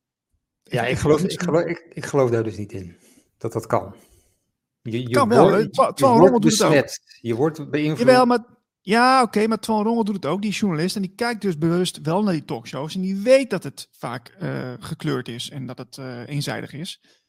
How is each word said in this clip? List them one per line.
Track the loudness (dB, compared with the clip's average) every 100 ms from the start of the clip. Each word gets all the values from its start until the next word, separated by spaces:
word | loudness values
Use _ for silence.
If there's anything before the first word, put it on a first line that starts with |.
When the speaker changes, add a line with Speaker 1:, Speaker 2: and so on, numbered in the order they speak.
| _ _ _ _ _ _
Speaker 1:
Ja, | _ -4
ik | -2
Speaker 2:
ik | 0
Speaker 1:
geloof, | 2 2
Speaker 2:
niet | 2
Speaker 1:
ik | -2
Speaker 2:
zo | -2
Speaker 1:
geloof, | 0 0
ik, | -6 -10
ik | -12 -4
geloof | 0 2
daar | 2
dus | -2 -6
niet | -10
in. | -12 -14 -18 _ _ _ _
Dat | -8
dat | -6 -2
kan. | -2 -2 -12 _ _ _ _ _ _ _ _
Je, | -8 -6
je | -2
Speaker 2:
Kan | 0 4
wel, | 6 6
Speaker 1:
wordt, | 6
Speaker 2:
hè. | 0
Twa-, | 0 0
Speaker 1:
je |
Speaker 2:
Twan | 2 4
Speaker 1:
wordt | 8
Speaker 2:
Rommel | 6 6
doet | 2
het | 2
ook. | 4
Speaker 1:
besmet. | 4 2 -6 -18 _
Je | -6 0
wordt | 0 -2 -6
beïnvloed. | -4 -2 2
Speaker 2:
Jawel, | 4 6 6
maar, | 2 -2 _ _ _
ja, | -2 2 4 4
oké, | 2 2 0
maar | 0
Twan | -2 -2
Rommel | 0 0
doet | -2 -4
het | -4
ook, | -4
die | -4
journalist. | -2 -2 0 -2 -4
En |
die | -8 -4
kijkt | -4 -4
dus | -4 -2
bewust | 0 0 -2 -4
wel | -4 0
naar | 0
die | -2 -4
talkshows. | -10 -8 -10 -8 -6
En |
die | -6 -4
weet | 4 4 4
dat | -4
het | -6 -12 -18
vaak, | _ -10 -10 -12 -12
eh, | -8 -8 -8 -12
gekleurd | -12 -8 -4 -4 -4
is | -10 -10
en | -10 -12
dat | -12
het, | -16 -14
eh, | -14 -12 -8
eenzijdig | -6 -6 -6 -10
is. | -12 -14 -14 _ _